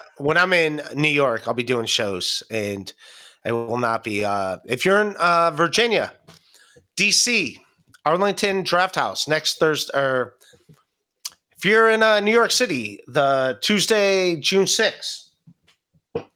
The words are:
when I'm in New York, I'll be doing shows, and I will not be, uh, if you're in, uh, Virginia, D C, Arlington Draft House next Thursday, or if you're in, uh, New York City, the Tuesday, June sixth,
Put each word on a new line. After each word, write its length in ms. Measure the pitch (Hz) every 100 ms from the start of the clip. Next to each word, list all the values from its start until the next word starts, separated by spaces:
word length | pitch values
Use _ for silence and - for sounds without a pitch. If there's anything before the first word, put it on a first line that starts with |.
| - -
when 200 | 143 165
I'm 140 | 185
in 300 | 180 160 151 - 139
New 120 | 151
York, 400 | 143 135 110 113
I'll 60 |
be 100 | 117
doing 220 | 120 123 110
shows, 580 | - 104 92 - - -
and 400 | 110 101 98 95 - - - - _ -
I 80 |
will 240 | 117 117 120
not 260 | 120 113
be, 220 | 113 101 104
uh, 320 | 101 95 90 -
if 180 | 120
you're 160 | 185 196
in, 160 | 208 196
uh, 340 | 170 170 170
Virginia, 600 | 156 170 - 233 190 101 - _ - _ _ _ _ _ -
D 140 | 104
C, 500 | - 240 233 135 87 _ _ _ _ 147
Arlington 580 | 175 202 190 202 190
Draft 320 | 180 175 185 160
House 320 | 117 95 -
next 320 | 156 - -
Thursday, 380 | 160 147 - 139
or 380 | 135 127 113 - _ _ _ _ _ _ _ _ - - _ _
if 80 |
you're 260 | 180 220 226
in, 140 | 220
uh, 160 | 220 214
New 140 | 208
York 180 | 233 226
City, 500 | - 247 135 104 101 -
the 500 | 139 139 135 131 107
Tuesday, 720 | - 208 160 220 196 190 180 165
June 300 | 139 190 190
sixth, 640 | - 214 - - - - _ - _ _ _ _ _ _ - -